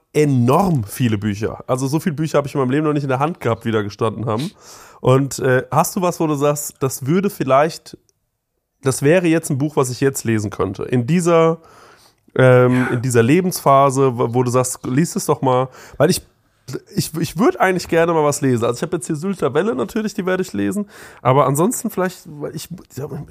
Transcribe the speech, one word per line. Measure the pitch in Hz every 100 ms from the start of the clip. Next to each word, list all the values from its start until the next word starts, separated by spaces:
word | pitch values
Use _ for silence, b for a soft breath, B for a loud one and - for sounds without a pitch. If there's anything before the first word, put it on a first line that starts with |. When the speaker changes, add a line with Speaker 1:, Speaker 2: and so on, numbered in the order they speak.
| _
Speaker 1:
enorm | 147 151 131 120 151 196 151
viele | 101 - 123 107
Bücher. | 104 101 107 - -
Also | 127 135
so | 156
viele | 196 143
Bücher | 156 147
habe | 139
ich | 147
in |
meinem | 127
Leben | 139 156
noch |
nicht | 147
in | 139
der | 127
Hand | 151 175
gehabt, | 120 113
die | 117
da | 107
gestanden | 101 - 113 107 113
haben. | 110 165 B B B B B
Und, | 123 131 139 -
äh, | 131 127 -
hast | 139 175 -
du |
was, | 180 170
wo | 165
du | 147
sagst, | 147 147 - -
das | 131 - 127
würde | 180 190
vielleicht, | - 139 135 160 - - - _ _ _ _ _ _ _ _
das | 131 127
wäre | 139 180 175
jetzt | 160 160
ein | 135
Buch, | 147 151
was | 127
ich | 123
jetzt | 139 135
lesen | 113 110 101
könnte? | - 95 - -
In | 123 120
dieser, | 175 170 165 165 165 B B B B B _ _ -
ähm, | 131 123 127
Speaker 2:
Ja. | 127 127
Speaker 1:
in | 123
dieser | 127 117
Lebensphase, | 113 185 185 - 151 135 139 131 135 117
wo, | 127
wo | 120
du | 127
sagst, | 123 123 - -
lies | 127 170 202
es | -
doch | 147
mal. | 131 127 131 B B -
Weil | 156
ich, | 170 - _ _ _ - 127 - 214
ich, | - 160
ich | - 160
würd | 254 180
eigentlich | 185 185 -
gerne | 165 170
mal | 160
was | 147 139
lesen. | 135 120 117
Also | 120
ich |
hab | 165
jetzt | 170 -
hier | 156
Sylter | 185 196 147
Welle | 139 202 262
natürlich, | 214 220 214
die | - 185
werde | 185
ich | 185
lesen. | 202 202 196 202 B B B
Aber | 123 131 135
ansonsten | 143 190 254 220
vielleicht, | - 185 - -
weil | 147 147 151
ich, | - 175 - -
da, | 143 175 -